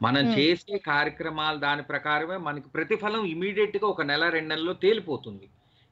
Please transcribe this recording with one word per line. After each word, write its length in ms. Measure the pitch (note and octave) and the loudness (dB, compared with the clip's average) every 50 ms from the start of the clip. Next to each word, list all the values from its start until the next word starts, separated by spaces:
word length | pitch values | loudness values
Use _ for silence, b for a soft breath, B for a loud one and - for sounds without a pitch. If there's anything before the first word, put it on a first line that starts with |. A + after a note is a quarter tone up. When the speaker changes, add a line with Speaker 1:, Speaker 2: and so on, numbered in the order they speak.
Speaker 1:
మనం 220 | A2 A#2+ C3 C#3 - | 2 4 4 4 4
Speaker 2:
మ్మ్. 140 | A#2+ A3 C3+ | 4 4 4
Speaker 1:
చేసే 400 | D3 E3 F3+ F3 - - - C3+ | 4 4 4 2 -2 -6 -6 -4
కార్యక్రమాలు 800 | - D#3 C#3+ C#3+ D3+ D3+ D3+ - D#3+ D#3+ D#3 D#3 D3+ D#3 D3+ C#3+ | -2 0 2 2 2 0 -2 -6 -8 -6 -4 -2 -2 -2 -2 0
దాని 240 | C#3+ C#3+ D#3 D3+ | 0 0 0 0
ప్రకారమే 540 | C#3+ - C#3+ C#3 - D3+ D3+ D3+ D#3+ E3+ F#3 | -2 -4 -6 -4 0 0 0 0 0 -2 -6
మనకి 320 | F#3+ E3 D3 D3 D3 - - | -6 -6 -6 -6 -6 -10 -8
ప్రతిఫలం 560 | - D#3 E3 - - - G3+ G#3 G#3+ A3+ G#3 | -6 -4 0 0 -2 0 0 -2 -2 -2 -2
immediate 520 | E3+ D#3 E3+ F#3 G#3 G3 G#3 G#3 G#3 G#3 | -4 -4 -4 -4 -2 0 0 0 0 0
గా 100 | G3 G#3+ | 0 0
ఒక 160 | G3+ E3+ E3 | 0 0 0
నెల 260 | D3+ C#3+ C#3+ D3+ E3 E3+ | 0 0 0 2 2 2
రెండు 200 | E3 D#3+ D#3 D#3 | 0 0 -2 -2
నెలల్లో 240 | D#3 D#3+ D#3+ F3 | -4 -4 -2 -4
తేలిపోతుంది. 760 | F3 - F3+ G3 A3+ G#3+ - D#3+ C#3 - - A#2 G2+ G2 G2 - _ _ _ _ _ _ _ - | -4 2 2 2 2 2 0 -6 -6 -6 -6 -12 -16 -16 -18 -20 _ _ _ _ _ _ _ -8